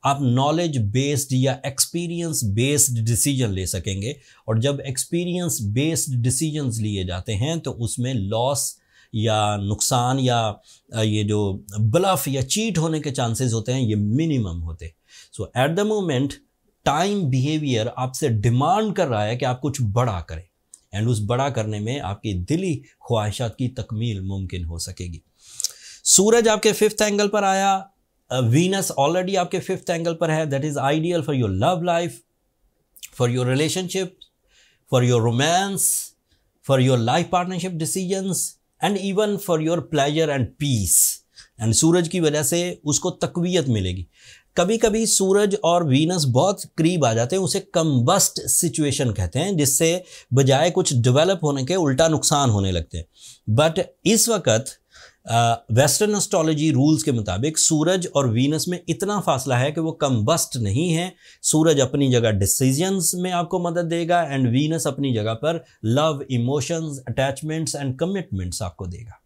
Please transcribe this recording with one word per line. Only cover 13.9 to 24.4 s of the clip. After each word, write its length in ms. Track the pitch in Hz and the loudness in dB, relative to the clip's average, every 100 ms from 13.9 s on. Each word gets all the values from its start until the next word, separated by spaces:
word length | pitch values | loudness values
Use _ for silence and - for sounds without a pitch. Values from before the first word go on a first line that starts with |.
मिनिमम 680 | 107 104 117 165 139 101 85 | 0 0 0 0 0 -2 -4
होते 260 | 82 80 82 | -8 -10 -14
हैं। 80 | _ _ - - - | _ _ -20 -20 -12
So, 300 | 98 - 139 | -8 -2 0
at 100 | 170 | 0
the 120 | 208 | 0
moment, 400 | 214 185 127 139 - _ _ _ _ | 0 0 0 -2 -4 _ _ _ _
टाइम 400 | - 143 190 208 | -2 0 0 0
बिहेवियर 640 | 165 127 131 156 147 120 113 | 0 0 0 0 0 0 -2
आपसे 400 | - 127 - 147 | -4 -8 -2 0
डिमांड 680 | 113 110 120 143 196 220 | 2 2 2 2 2 0
कर 140 | 190 170 | 0 0
रहा 160 | 110 | 0
है 120 | 104 120 | -2 -2
कि 80 | |
आप 160 | 135 123 | -2 -2
कुछ 180 | 151 127 | -4 -2
बड़ा 380 | 113 104 123 92 | -2 0 0 -2
करें, 240 | 82 80 87 _ _ - _ 98 | -8 -12 -14 _ _ -20 _ -4
and 100 | 110 | 0
उस 100 | 113 | 0
बड़ा 280 | 104 120 139 | 0 0 0
करने 300 | 120 107 107 | -2 -4 -4
में 200 | 104 139 | -4 -6
आपकी 340 | 90 101 110 | -6 -8 -4
दिली 400 | 92 90 160 190 | -4 -2 -2 0
ख्वाहिशात 840 | 135 - _ - 117 104 101 117 - | -4 -8 _ -2 -2 0 -4 -6 -4
की 100 | 127 | -6
तकमील 520 | 131 107 110 120 101 | -6 -8 -4 -4 -4
मुमकिन 440 | 95 98 | -4 -6